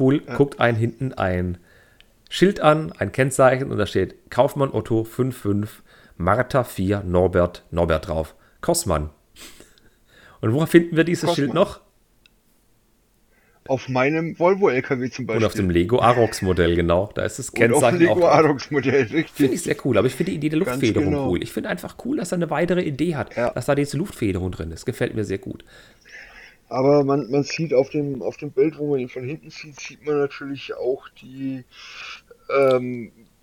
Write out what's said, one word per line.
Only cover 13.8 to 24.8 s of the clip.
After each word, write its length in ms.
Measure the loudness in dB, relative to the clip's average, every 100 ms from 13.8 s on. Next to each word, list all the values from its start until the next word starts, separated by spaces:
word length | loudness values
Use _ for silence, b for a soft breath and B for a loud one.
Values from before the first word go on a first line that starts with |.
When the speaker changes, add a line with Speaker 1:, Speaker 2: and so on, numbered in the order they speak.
| -2
Speaker 2:
meinem 480 | 0 0 0 -4 0
Volvo 320 | 2 4 2
L 100 | 2
K 180 | -2 -4
W 120 | -4
zum 160 | -6 -4
Beispiel. 180 | 0
Speaker 1:
Und 20 | 0
auf 60 |
dem 160 | 0 2
Lego 300 | 2 2 4
Arox 420 | 4 4 2 2
Modell, 340 | 0 2 2
genau. 360 | 2 2 2 0
Da 120 | -4 -6
ist 120 | -6
das 120 | -8
Speaker 2:
Und 60 | 2
auf 20 |
dem 140 | 2
Speaker 1:
Kennzeichen 240 | 4 4 4
auch 40 |
Speaker 2:
Lego 200 | 4 4
Speaker 1:
drauf. 120 | 6
Speaker 2:
Arox 380 | 6 4 2 -4
Modell, 320 | -2 2 2
richtig. 280 | 2 -2 -4
Speaker 1:
Finde 240 | 0 0 0
ich 60 |
sehr 140 | -4 -2
cool, 140 | 2 2
aber 80 | 2
ich 80 |
finde 180 | 0 -4
die 40 | -4
Idee 100 | -2
der 120 | -2
Speaker 2:
Ganz 100 | -2 0
Speaker 1:
Luftfederung 300 | 2 2 0
Speaker 2:
genau. 180 | 0 0
Speaker 1:
cool. 140 | -2
Ich 100 | -4
finde 160 | -8 -6
einfach 280 | -8 -10 -10 -6
cool, 100 | -4
dass 140 | -2
da 60 | -2
eine 120 | -2
weitere 320 | -2 0 0
Idee 340 | -2 -2 -2 -4
hat, 200 | -6 -4
Speaker 2:
Ja. 140 | -4
Speaker 1:
dass 160 | -2 -2
da 80 |
diese 240 | 0 0 -4
Luftfederung 540 | -6 -4 -2 -2 -4
drin 180 | -6 -10
ist. 140 | -8